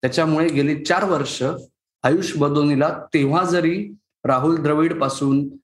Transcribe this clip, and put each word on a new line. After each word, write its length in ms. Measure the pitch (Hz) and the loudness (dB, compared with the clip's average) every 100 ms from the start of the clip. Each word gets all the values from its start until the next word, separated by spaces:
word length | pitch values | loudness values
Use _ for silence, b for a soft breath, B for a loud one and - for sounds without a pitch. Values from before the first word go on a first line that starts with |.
त्याच्यामुळे 460 | 131 127 160 156 165 | -2 0 2 2 2
गेली 380 | 139 143 147 151 | 2 0 -2 0
चार 180 | 180 | 0
वर्ष 400 | 196 160 139 - 131 135 - _ _ _ | 0 -2 -2 -4 -4 -4 -12 _ _ _
आयुष 340 | 127 160 180 156 | 0 0 0 0
बदोनीला, 520 | 143 147 147 139 151 - - | 0 2 2 2 0 -2 -4
तेव्हा 300 | 156 139 160 | 0 2 2
जरी 520 | 180 175 160 185 208 - _ _ - | 2 2 0 -2 -8 -14 _ _ 0
राहुल 300 | 127 147 165 | 2 2 2
द्रविड 460 | 147 151 165 160 | 0 2 0 0
पासून 480 | 135 - 139 139 143 - | -4 -2 0 0 -2 -10